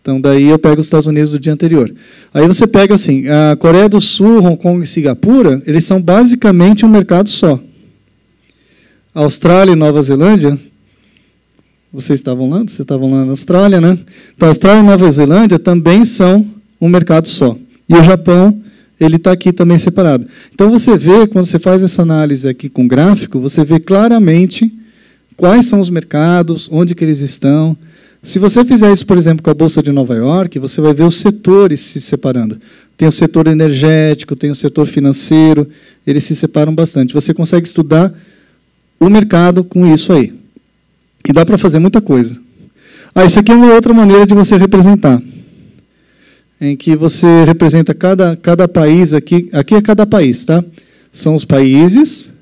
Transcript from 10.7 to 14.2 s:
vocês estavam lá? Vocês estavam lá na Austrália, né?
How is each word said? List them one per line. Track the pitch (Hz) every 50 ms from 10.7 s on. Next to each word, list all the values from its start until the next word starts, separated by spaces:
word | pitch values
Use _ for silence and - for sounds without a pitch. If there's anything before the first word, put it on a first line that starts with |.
| _ _ _ _ _ _ _ _ _ _ _ _ _ _ _ _ _ _ _ _ _ _ _ _ -
vocês | 139 139 - 147 135
estavam | - 135 127 123 131 127
lá? | 151 190
Vocês | 233 208 - -
estavam | 143 131 143 131 131 135
lá | 135 135 135
na | 131 135
Austrália, | 135 - - 175 180 196 202 196 180
né? | 165 170 185 175 - _ _ -